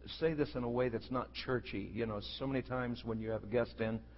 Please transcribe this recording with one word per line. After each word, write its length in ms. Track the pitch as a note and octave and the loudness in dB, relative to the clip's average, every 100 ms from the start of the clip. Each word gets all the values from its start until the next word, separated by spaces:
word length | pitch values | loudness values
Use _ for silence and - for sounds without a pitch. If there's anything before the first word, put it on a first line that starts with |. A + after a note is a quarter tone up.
| - - | -12 0
say 140 | D#3+ | 2
this 160 | D3+ C#3+ B2+ | 4 0 0
in 80 | |
a 40 | A#2+ | 0
way 200 | A#2+ B2+ | 4 4
that's 240 | A2 - | 2 0
not 200 | B2+ - | -2 -2
churchy. 560 | - - B2 - G2+ G2+ | -6 0 0 0 -4 -4
You 120 | G#2 A2+ | -2 -2
know, 140 | G#2 - - | -2 -6 -4
so 60 | C3+ | 0
many 120 | C3+ | 0
times 420 | A#2+ B2+ A#2+ A#2+ | 0 -2 -2 -2
when 160 | A#2 A2 | -2 -2
you 100 | A2 | 0
have 140 | A2 | 2
a 20 | A2 | 4
guest 280 | A#2+ A2+ - | 4 4 2
in, 220 | A2 A2+ - | 0 0 -6